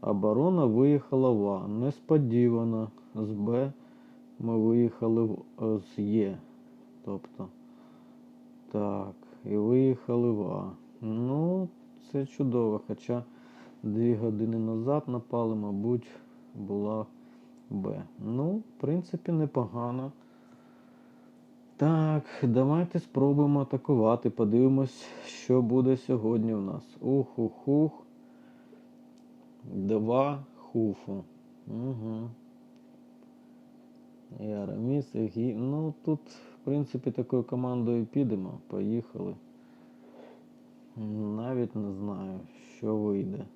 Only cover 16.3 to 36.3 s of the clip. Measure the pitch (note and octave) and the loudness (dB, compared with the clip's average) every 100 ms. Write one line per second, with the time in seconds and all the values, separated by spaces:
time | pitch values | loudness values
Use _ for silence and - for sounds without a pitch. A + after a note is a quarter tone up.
16.3 | - - - G2 G2+ G#2 A2 G#2+ - - | -20 -20 -14 -6 -4 -2 -4 -6 -14 -20
17.3 | - - - - G2+ F#2+ G2+ G2 - G#2 | -20 -20 -20 -10 -6 -4 -6 -10 -12 -6
18.3 | A#2+ D3+ G#3 A3 - C3 E3+ F3 E3+ - | -2 -2 -4 -8 -6 -2 -2 -4 -8 -2
19.3 | E3 D3+ D3 A2 A2+ A#2+ B2+ C3+ - - | 0 0 -2 -4 -4 -6 -6 -8 -14 -20
20.3 | - - - - - - - - - - | -20 -20 -20 -20 -20 -20 -20 -20 -20 -20
21.3 | - - - - - C#3+ D#3+ D#3 D3+ - | -20 -20 -20 -20 0 4 4 4 0 -2
22.3 | - C3 A#2 C3+ D#3 F3 F3 - - C#3 | -2 2 4 4 2 2 -2 -2 2 4
23.3 | C#3+ C#3+ C#3+ C3+ C3+ - C3+ A2 A#2+ A#2+ | 4 4 2 0 -4 2 4 6 4 0
24.3 | A2+ A2 A2+ C3 C3+ C3+ - - - - | 0 4 6 6 6 0 -4 -18 -16 -16
25.3 | - - B2+ A#2+ B2 B2+ B2+ - B2+ G#2+ | -16 2 2 4 4 4 2 0 0 2
26.3 | A#2 A2+ G#2+ G2 - - - - C3+ B2+ | 0 0 -2 -4 -6 -12 -8 0 0 0
27.3 | - A2+ - - C#3+ D#3 - - - - | -2 -4 -2 0 2 2 -2 -20 -20 -20
28.3 | - - - - - - - - - - | -20 -20 -20 -20 -20 -20 -20 -20 -20 -20
29.3 | - - - - F#2+ G2 A2 A2 B2 C#3 | -20 -20 -20 -12 -6 0 0 2 2 2
30.3 | C#3 C#3 - - A#2+ A2 F#2+ - G2 F2+ | -2 -10 -20 -6 0 0 -2 -8 -10 -10
31.3 | - - - - A2 B2+ B2 A2 A2 A#2 | -20 -20 -20 -12 -8 -6 -6 -8 -8 -10
32.3 | A#2 - - - - - - - - - | -14 -20 -20 -20 -20 -20 -20 -20 -20 -20
33.3 | - - - - - - - - - - | -20 -20 -20 -20 -20 -20 -20 -20 -20 -20
34.3 | A#2 G#2+ G#2 G2+ G2+ A#2 C#3+ C3+ - A2 | -10 -6 -4 -4 -4 -2 -2 -2 -4 -4
35.3 | A2+ B2 A2 B2+ D3 D#3+ D3+ - D3+ - | -2 -2 -2 -4 -2 -4 -6 -4 -4 -4